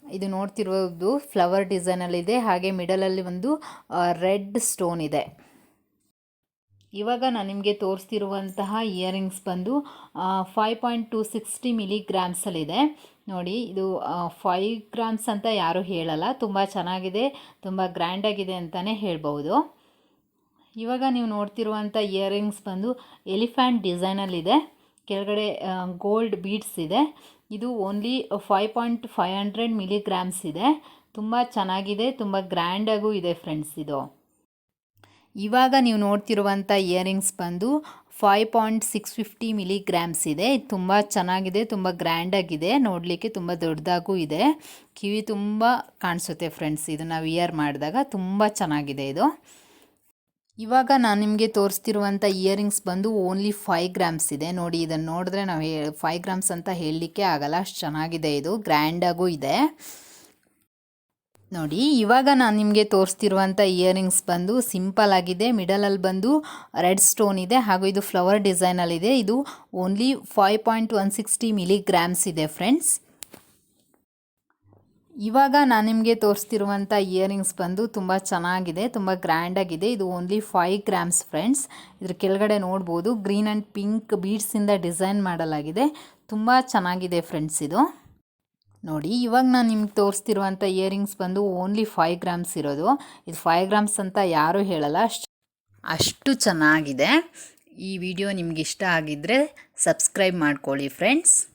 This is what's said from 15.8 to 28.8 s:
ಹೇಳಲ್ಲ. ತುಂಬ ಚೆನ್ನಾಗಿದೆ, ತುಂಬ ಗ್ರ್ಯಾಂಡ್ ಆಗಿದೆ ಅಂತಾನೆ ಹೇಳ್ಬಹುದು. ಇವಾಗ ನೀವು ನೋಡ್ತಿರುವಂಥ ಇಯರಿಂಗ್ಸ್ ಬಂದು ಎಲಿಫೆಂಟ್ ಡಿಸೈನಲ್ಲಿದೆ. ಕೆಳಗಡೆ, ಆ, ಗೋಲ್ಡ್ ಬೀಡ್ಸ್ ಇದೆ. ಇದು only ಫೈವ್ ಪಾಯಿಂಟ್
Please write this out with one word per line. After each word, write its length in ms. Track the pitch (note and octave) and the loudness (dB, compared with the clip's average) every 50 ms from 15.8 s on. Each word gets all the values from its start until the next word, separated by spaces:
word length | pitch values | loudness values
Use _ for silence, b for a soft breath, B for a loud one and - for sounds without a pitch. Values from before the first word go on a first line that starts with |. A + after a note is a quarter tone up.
ಹೇಳಲ್ಲ. 420 | F#3+ F3 G3 E3 E3 E3 D#3 D#3 E3 A3+ C4+ | -2 -2 -4 -4 -2 -2 -2 -2 -2 -4 -2
ತುಂಬ 240 | - - G#3 G3 G3 G3 | -4 -4 -2 0 0 -2
ಚೆನ್ನಾಗಿದೆ, 880 | G3 - G3 F3 F3+ F#3 F#3 F#3 F#3+ F3+ G#3 A#3+ C#4 C#4 - - - - _ | 0 -2 -6 -4 -4 -6 -6 -6 -4 -2 -2 -2 -2 -4 -6 -20 -20 -20 _
ತುಂಬ 200 | - G3 F#3+ F#3+ F#3 | -10 -8 -4 -2 -4
ಗ್ರ್ಯಾಂಡ್ 380 | F3+ F3 F3+ E3+ E3+ F#3 F#3+ G3+ | -4 -2 -4 -4 -4 -4 -2 -2
ಆಗಿದೆ 280 | A3 G#3 G3 G3 F#3 F#3 | -2 -2 -2 -6 -6 -6
ಅಂತಾನೆ 400 | F3+ F3 D#3+ D3+ F#3 F3+ G#3 A3 | -8 -8 -8 -8 -6 -4 -4 -4
ಹೇಳ್ಬಹುದು. 880 | G#3 G#3 G3 E3+ D#3 D3+ D3 D3 D3 C#3+ D#3 G3+ C#4 D4+ - b b b b b b b b b b _ _ _ _ _ _ _ _ _ _ _ | -4 -4 -4 -4 -2 -4 -4 -4 -4 -4 0 0 0 0 -2 b b b b b b b b b b _ _ _ _ _ _ _ _ _ _ _
ಇವಾಗ 280 | A3 A3+ A3+ B3+ B3+ C4 C4+ | -10 -6 -6 -4 0 0 0
ನೀವು 180 | B3 A#3+ A#3+ | 0 0 0
ನೋಡ್ತಿರುವಂಥ 720 | A3 G#3+ G#3 G#3 G3+ G#3 - A3+ G#3+ G#3+ G#3+ G#3+ G#3 G#3 | -2 -2 -4 -4 -6 -4 -4 -4 -2 -2 -4 -4 -2 -2
ಇಯರಿಂಗ್ಸ್ 680 | A3 G#3+ G3+ F#3+ F#3+ G3 G3 G3 G3+ G#3 G#3 G#3 - _ | -2 -2 0 -2 -2 0 0 0 0 -2 -4 -6 -6 _
ಬಂದು 360 | G#3 F#3 F#3 G3+ A#3+ B3+ B3+ B B B B B | -8 -6 -4 -4 -4 -4 -6 B B B B B
ಎಲಿಫೆಂಟ್ 560 | - F#3+ G#3 A3+ A#3 - - B3+ B3+ B3 A#3 F#3+ | -6 -2 -2 -2 -2 2 2 2 2 2 0 0
ಡಿಸೈನಲ್ಲಿದೆ. 1000 | F#3+ F3+ F3 F3+ F#3+ F#3+ G3 G3 F#3+ F3+ E3+ D#3+ F3+ A#3+ D4+ D4+ - b b b b b b _ | -2 -2 0 -2 -2 -2 -2 -4 -4 -4 -4 0 2 2 2 2 0 b b b b b b _
ಕೆಳಗಡೆ, 460 | - G#3 G3 G3+ G3 G#3 G#3+ G#3+ G#3+ F3 | -6 -6 -6 -4 -2 -2 -2 -2 -4 -4
ಆ, 320 | - - F#3 F#3 F#3 F3+ | -6 -6 -6 -4 -4 -6
ಗೋಲ್ಡ್ 500 | F#3 F3+ F3 - G3+ G#3 A3 A#3 A3+ G3+ | -6 -8 -6 -2 0 0 0 0 -2 -4
ಬೀಡ್ಸ್ 440 | F#3 F3 G3 G3+ G#3+ G#3 - - - | -6 -4 -6 -6 -6 -6 -8 -8 -6
ಇದೆ. 360 | E3 D#3 F#3 A#3+ D4+ D4+ D4+ B B B B B B _ | -4 0 2 2 2 0 -2 B B B B B B _
ಇದು 400 | G#3+ G#3 A3 B3 B3 A3+ F#3+ G3 | -10 -8 -6 -6 -4 -4 -4 -2
only 300 | G3+ G#3 G#3 A#3 B3+ C4 - - G3 | -4 -4 -2 -2 -2 -4 -4 -4 -6
ಫೈವ್ 360 | G3+ G3 - G#3 F#3+ G#3 G#3 - | -8 0 0 2 2 2 0 -2
ಪಾಯಿಂಟ್ 340 | - | -2